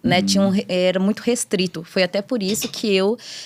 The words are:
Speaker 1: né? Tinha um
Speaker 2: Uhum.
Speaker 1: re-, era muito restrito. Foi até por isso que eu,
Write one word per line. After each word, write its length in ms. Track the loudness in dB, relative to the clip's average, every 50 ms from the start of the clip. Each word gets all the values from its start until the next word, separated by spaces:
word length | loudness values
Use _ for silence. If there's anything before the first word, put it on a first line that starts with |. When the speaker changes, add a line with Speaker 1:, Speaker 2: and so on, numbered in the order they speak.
Speaker 1:
né? 200 | 0 2 2 2
Tinha 200 | 2 2 2 2
um 40 | 4
Speaker 2:
Uhum. 60 | 2
Speaker 1:
re-, 140 | 2 0 0 -2
era 300 | 0 0 2 2 2 2
muito 200 | 2 0 0 0
restrito. 640 | -2 -2 -2 -2 -2 -2 -2 -2 -2 -2 -4 -8 -12
Foi 200 | -4 0 0 0
até 180 | 2 0 -4
por 200 | -4 -4 -4 -2
isso 260 | -2 -2 -2 -2 -4 -6
que 240 | -6 -4 0 2 2
eu, 240 | 2 2 2 0 -2 -6 -12 -16 -16 -16